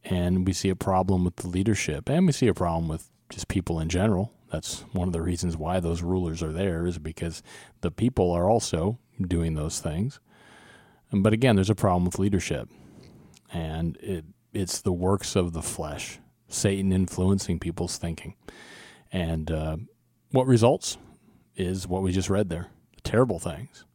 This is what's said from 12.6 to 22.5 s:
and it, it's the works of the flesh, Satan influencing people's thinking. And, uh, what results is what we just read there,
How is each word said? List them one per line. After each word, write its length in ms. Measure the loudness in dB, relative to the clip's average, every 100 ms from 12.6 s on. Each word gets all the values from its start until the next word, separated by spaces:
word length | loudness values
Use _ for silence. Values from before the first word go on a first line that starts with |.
| -6 -16 -20 -20 -20 -20 -20 -20 _
and 420 | -8 -6 -4 -4 -6
it, 240 | -8 -8 -8 -20 _
it's 300 | -6 -4 -2
the 100 | -2
works 460 | 0 2 2 2 0
of 160 | 0
the 80 | -2
flesh, 580 | -8 -8 -8 -8 -12 -14 _ _ _
Satan 420 | -2 0 2 2
influencing 680 | 2 2 2 2 2 0 -4
people's 400 | -4 -4 -6 -4
thinking. 380 | -6 -6 -10 -16 -20 -20 -20 -20 -20 -20 _
And, 400 | -4 -2 -2 -2
uh, 280 | -2 -2 -6 -10 _ _ _ _
what 160 | 2 4
results 500 | 6 6 4 -4 -10 -16 -20 _ _ _ -6
is 320 | -4 -2 -2
what 140 | 0
we 100 | 2
just 160 | 0 2
read 220 | 2
there, 220 | 2